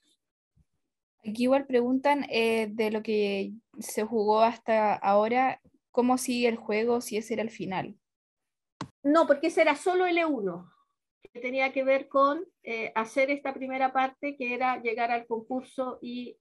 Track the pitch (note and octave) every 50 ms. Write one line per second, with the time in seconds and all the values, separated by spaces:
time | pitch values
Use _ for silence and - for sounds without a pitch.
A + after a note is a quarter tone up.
0 | _ _ _ _ _ _ _ _ _ _ _ _ _ _ _ _ _ _ _ _
1 | _ _ _ _ - A3 G#3 A#3 A#3+ B3+ C4+ C#4 C#4 - C4 A#3+ A#3+ B3 C4 C4
2 | C4+ C#4+ C#4+ C#4+ C4 - - A3+ A3+ A3+ A3+ A3+ A3 G#3+ G#3 A3+ A3 G#3+ A3 G#3+
3 | G#3+ A3+ G#3+ G#3+ G#3 G3+ G3+ G3 G3 G3+ G#3 A3+ _ _ - - - - - -
4 | G#3+ G#3+ A#3 A3 G3+ G#3 G#3+ A3 A3+ A#3 A#3+ - - - A3 A3 G#3+ G#3 G3+ -
5 | - G3 G3+ G#3 G#3+ A3+ A#3+ B3+ C4 B3+ - - _ _ _ _ _ _ - A#3+
6 | A#3+ B3 B3+ B3+ B3+ - B3 A#3+ A#3+ A#3 A3+ A3+ - - G#3 G#3+ A3+ A#3+ A#3+ A#3+
7 | A#3+ - G#3+ G#3 A3+ - A3+ A3 G#3+ A3 - - F3 F#3 F#3 F3 C#3 - - _
8 | _ _ _ _ _ _ _ _ _ _ _ _ _ _ _ - - - _ _
9 | - C#4 D4+ E4 D#4+ - C#4+ C#4 - D#4+ E4 F#4 D#4+ D#4 C#4+ D4 - F#4 F4+ F#4
10 | F#4 F4+ F4 E4+ E4+ D#4 C#4+ A#3 G3 F#3 F3 F3+ - - _ _ _ _ _ _
11 | _ _ _ _ _ - - A#3+ A#3+ B3 B3+ C4+ C4+ C4+ C4+ C4+ C4 C4+ C4+ C4+
12 | C4+ - - C#4 C4+ C#4 C#4+ E4 F#4+ - _ _ - - A#3 A3+ A3+ - - A3
13 | A3+ A3+ - C#4 C4 C4+ C#4+ C#4+ - C#4 C4 B3 C4 C4 C4 C4 C4 C4 C4 C4+
14 | C4 C4+ C4+ _ - C#4+ C#4+ C#4+ B3+ A#3+ B3 B3 B3+ B3+ B3+ B3 A#3 A#3 A3 A#3+
15 | A#3 A#3 A#3+ A#3 A#3 - A#3 A3 A3 - B3+ B3+ B3+ - - - B3+ B3+ A#3 -
16 | A#3+ A#3+ A#3+ B3 B3 A#3 - _